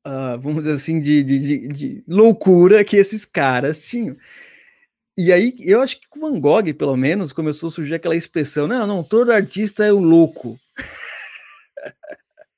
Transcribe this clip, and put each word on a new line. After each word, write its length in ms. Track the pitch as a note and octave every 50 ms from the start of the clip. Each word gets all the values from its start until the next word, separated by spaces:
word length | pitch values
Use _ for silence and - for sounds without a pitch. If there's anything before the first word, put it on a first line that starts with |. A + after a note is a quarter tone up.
| -
ah, 320 | D3+ C3+ C3 C3+ B2+ A#2+
vamos 280 | B2 C3 D3 D3+ D#3 D3
dizer 120 | D#3 D3+
assim, 240 | C3+ - D#3+ E3 D#3+
de, 220 | C#3+ D3 D3+ D3
de, 160 | C#3 C3 C#3 C3+
de, 300 | C#3+ C#3+ D3 - A2+ C#3+
de 360 | C#3+ C#3 C#3+ C3 C#3 - -
loucura 800 | D#3 E3+ G#3 A3 A3+ G#3+ - - F#3+ F3+ F3 F3 F#3 G#3 G#3+ G3+
que 120 | - G#3
esses 280 | G3+ G3 - A3 G#3+ -
caras 600 | _ - F3 C#3+ C3 B2+ B2 C#3 D3 D#3 - -
tinham. 320 | - A#3+ A#3+ A3 C#3+ - _ _ _ - - - _ _ _ _ _ _ _ _ _ _ _ _ _ -
E 160 | F#3+ E3+ F3+
aí, 220 | F3+ F3 A3+ B3 B3+ -
eu 200 | - F3 G3+ A#3+
acho 180 | C4+ C4 - _
que 80 | _ _
com 120 | - D4
Van 180 | D#4 D#4 C4+ -
Gogh, 360 | C#3 C#3+ E3 A3 G3+ D#3+ C#3+
pelo 220 | - D3 C#3+ C3+
menos, 360 | B2+ C3 D3 F3+ G#3 F3+ C3+
começou 360 | - E3 D#3+ D3+ D3 - E3+ E3
a 20 |
surgir 240 | - E3+ D3+ C#3+ E3
aquela 200 | D#3+ - E3+ E3
expressão, 520 | E3+ - - - E3 C#3+ C3+ - D3+ D3
"Não, 200 | D3+ B3 B3+ G#3+
não, 160 | G3+ G3+ F3+
todo 300 | D3+ - G#3+ A#3 B3 A#3
artista 520 | A3+ G#3 G3+ - - F#3+ G#3+ G3+ - - G#3
é 80 | G#3
um 80 | G3+ G3+
louco." 580 | F3 D#3+ E3 E3 E3 - - - - A#2 A#2 - _ _ -
<laughs> 1500 | - - - - - - - - - - - - - - - - _ _ _ - - - - _ _ - - - _ _ _ _ _ - _ _